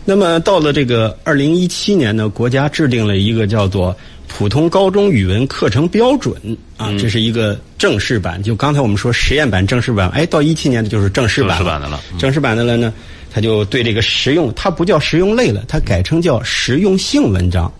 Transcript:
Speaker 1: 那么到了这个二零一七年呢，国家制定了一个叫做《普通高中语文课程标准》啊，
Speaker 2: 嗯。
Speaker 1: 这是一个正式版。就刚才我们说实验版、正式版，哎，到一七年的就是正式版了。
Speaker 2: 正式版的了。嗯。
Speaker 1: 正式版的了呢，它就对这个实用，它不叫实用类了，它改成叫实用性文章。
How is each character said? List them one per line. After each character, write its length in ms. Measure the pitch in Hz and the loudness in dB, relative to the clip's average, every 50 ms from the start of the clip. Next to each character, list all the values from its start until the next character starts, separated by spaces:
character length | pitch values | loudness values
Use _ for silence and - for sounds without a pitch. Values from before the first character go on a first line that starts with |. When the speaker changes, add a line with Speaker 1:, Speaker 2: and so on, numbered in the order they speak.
| - | 0
Speaker 1:
那 120 | - 196 | 2 2
么 240 | 202 196 170 165 165 | 4 4 4 2 0
到 200 | 165 214 196 175 | 2 2 2 2
了 140 | 156 147 143 | 2 2 2
这 100 | 151 139 | 0 0
个 320 | 120 123 113 110 110 107 - - | 2 2 2 0 0 -2 -4 -4
二 120 | 165 156 | -2 0
零 200 | 139 139 151 165 | 2 2 2 2
一 120 | 180 180 | 2 0
七 260 | 175 - - - - 202 | -2 -2 -4 -2 0 2
年 220 | 185 135 104 104 | 2 2 2 0
呢， 120 | 110 107 | 0 -2
国 220 | 107 104 - 117 123 | -2 -2 -2 -2 0
家 180 | 123 135 139 | 0 0 0
制 200 | 147 - - 160 | -2 0 0 0
定 180 | 135 123 117 110 | 0 2 0 0
了 120 | 104 101 | 0 0
一 140 | 95 98 107 | 0 0 0
个 140 | 113 113 113 | 0 0 0
叫 220 | 98 107 110 101 | 0 0 0 0
做 280 | 92 92 101 90 90 90 - - - - - - | 0 0 0 -2 -2 -4 -6 -12 -20 -20 -20 -18
《普 220 | - - - 104 104 | -16 -6 -4 -4 0
通 180 | 98 139 160 | 0 2 0
高 220 | 170 165 185 196 190 | 2 2 2 2 4
中 180 | 190 202 202 202 | 2 2 2 4
语 160 | 170 110 95 | 2 2 2
文 180 | 90 95 107 131 | 2 0 0 0
课 240 | 135 - - - 135 | -2 -2 -2 -2 0
程 180 | 98 120 160 | 2 2 0
标 300 | 175 - 202 233 254 285 | 2 2 2 4 4 2
准》 180 | 262 - 131 98 - - 104 113 - - - - | 2 0 -4 -6 -6 -8 -10 -10 -10 -12 -20 -12
啊， 100 | - 110 107 | -8 -6 -4
Speaker 2:
嗯。 80 | 101 | -2
Speaker 1:
这 100 | 101 101 | -2 -2
是 140 | 117 101 120 | 0 0 0
一 100 | 110 117 | 0 0
个 300 | 110 117 113 104 104 - - - - | 0 0 0 -2 -2 -4 -8 -18 -6
正 220 | - - 202 139 101 | -2 0 0 0 0
式 180 | - - 135 | -2 -2 -2
版。 240 | 107 87 87 82 92 | -2 -2 -4 -6 -4
就 140 | 98 107 120 | -4 -4 -2
刚 180 | 98 - 143 147 | 0 0 0 2
才 80 | 143 | 2
我 60 | 135 | 2
们 100 | 110 101 | 2 0
说 160 | 101 - 123 113 | 0 0 0 0
实 220 | - - - 135 | 0 0 2 2
验 120 | 143 151 | 2 2
版、 200 | 127 98 92 95 | 2 2 2 2
正 120 | 98 131 123 | 2 0 0
式 140 | 120 - 120 | 0 0 0
版， 160 | 101 92 90 | 0 0 0
哎， 160 | - 123 160 | 0 0 0
到 160 | 175 - 160 | 2 2 2
一 100 | 147 156 | 2 2
七 160 | 165 156 - | 0 0 0
年 160 | 147 123 117 110 | 0 0 0 -2
的 60 | 104 | -2
就 100 | 107 107 | 0 0
是 80 | 98 98 | 0 0
正 180 | 98 - 127 107 | 0 0 0 0
式 140 | - 143 139 | 0 0 0
版 60 | 95 | 0
了。 100 | 90 82 | 0 0
Speaker 2:
正 40 | 90 | 0
式 0 | 87 | -2
版 100 | 80 73 | -2 -4
的 80 | 71 | -6
了。 140 | 71 73 76 - - | -8 -8 -10 -10 -10
嗯。 60 | - | -8
Speaker 1:
正 160 | 85 107 135 139 | -2 -2 0 0
式 60 | 156 | 0
版 180 | 143 127 110 | 0 0 0
的 60 | 113 120 | 0 0
了 120 | 120 117 | 0 0
呢， 160 | 117 117 113 110 - - - - - - - | 0 0 -2 -4 -8 -14 -18 -18 -18 -18 -8
它 100 | - 113 | -4 -2
就 240 | 104 113 110 104 104 | 0 2 2 0 0
对 180 | 98 - 123 117 | 0 0 -2 0
这 100 | 113 107 | 0 0
个 80 | 110 | 0
实 320 | 107 - - - - 127 139 | -2 -2 -2 -2 0 0 2
用， 180 | 180 165 117 - | 2 0 -2 -4
它 160 | - - 196 | -2 -2 -2
不 120 | 175 - 170 | -2 0 0
叫 160 | 180 190 151 | 2 2 0
实 200 | 143 - - 160 | 2 0 0 2
用 160 | 185 196 220 | 2 2 2
类 160 | 240 254 170 | 2 2 0
了， 120 | 107 101 107 | 0 -2 -4
它 120 | - - 151 | -4 -2 -2
改 200 | - 104 104 90 | 0 0 0 0
成 180 | 92 - 156 165 | 0 0 0 0
叫 220 | 170 175 135 - | 2 2 0 0
实 380 | 127 - - - - - 120 143 | 0 -4 -4 -4 -2 0 0 2
用 180 | 196 202 190 | 2 2 2
性 340 | 190 - - - 285 285 151 | 2 0 0 0 2 2 2
文 200 | 98 92 90 90 | 2 2 0 0
章。 200 | 87 92 82 - - - | 0 0 -2 -2 -6 -12